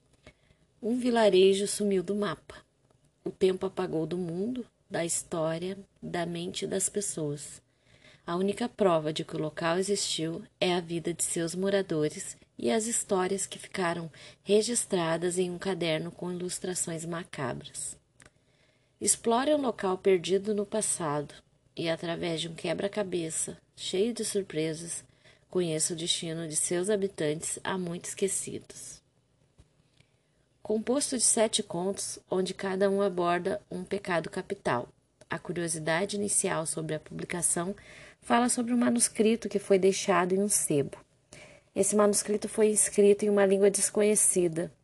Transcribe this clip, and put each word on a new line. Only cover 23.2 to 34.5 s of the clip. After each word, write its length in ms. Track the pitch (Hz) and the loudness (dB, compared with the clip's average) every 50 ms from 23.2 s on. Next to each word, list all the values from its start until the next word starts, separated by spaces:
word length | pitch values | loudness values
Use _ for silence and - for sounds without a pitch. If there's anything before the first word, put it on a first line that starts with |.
| 165 160 160 - - 160 - - _ _ _ | -4 -4 -4 -6 -6 -6 -8 -12 _ _ _
cheio 380 | - - - - 185 208 240 233 | -12 -8 -4 0 0 0 0 0
de 100 | 226 214 | -2 -4
surpresas, 800 | - - 202 190 - - 156 160 160 156 160 170 170 - - - _ _ _ _ - - _ _ _ | -2 -2 -4 -4 -2 -2 -2 -2 -2 -4 -6 -8 -10 -10 -12 -12 _ _ _ _ -20 -20 _ _ _
conheça 420 | - 185 180 165 156 160 160 - | -2 -2 0 0 0 0 -2 -2
o 40 | 180 | -2
destino 520 | 160 165 180 - - 180 165 160 165 170 180 | -4 -2 -2 -2 -2 -4 -4 -6 -6 -6 -4
de 80 | - | -4
seus 320 | - - - 180 175 180 202 | -4 -2 0 0 0 2 0
habitantes 720 | 214 196 196 190 - - 165 147 151 165 - - - - | 0 0 0 -2 -2 -2 0 0 0 -2 -4 -8 -8 -6
há 140 | - - 190 | -4 -4 -4
muito 300 | 185 180 170 170 175 - | -2 -4 -4 -6 -8 -10
esquecidos. 920 | - - - 202 190 190 - - - - - - - - - - - - - _ _ _ _ _ _ _ _ _ _ _ - _ _ _ _ _ _ _ _ _ _ _ _ _ _ _ _ _ _ _ _ | -12 -4 -2 -2 -2 -2 -4 -6 -6 -10 -10 -12 -16 -18 -18 -16 -16 -18 -20 _ _ _ _ _ _ _ _ _ _ _ -20 _ _ _ _ _ _ _ _ _ _ _ _ _ _ _ _ _ _ _ _
Composto 540 | - - 214 226 214 - 247 285 277 - 262 | -4 -2 -2 0 0 0 0 0 0 -2 0
de 80 | 233 - | 0 2
sete 400 | - - 233 214 220 - - 208 | 2 4 4 2 2 2 -2 -4
contos, 560 | - - 170 180 196 196 - - - - - - _ | -4 -4 -2 -2 -2 -2 -4 -6 -8 -10 -12 -6 _
onde 240 | 180 185 185 185 190 | 0 0 0 -2 -4
cada 340 | - - 196 185 190 202 196 | -4 -4 -4 2 2 2 4
um 140 | 196 196 | 4 2
aborda 580 | 202 196 180 175 175 170 175 175 175 190 - - - _ | 2 0 0 2 2 2 2 2 0 -2 -4 -4 -6 _
um 140 | 175 180 | -10 -10
pecado 480 | 185 - - 202 - - 180 165 160 165 | -6 -6 -6 -6 -2 -2 -2 -2 -2 -2
capital. 580 | - 185 - - | -6 -8 -6 -6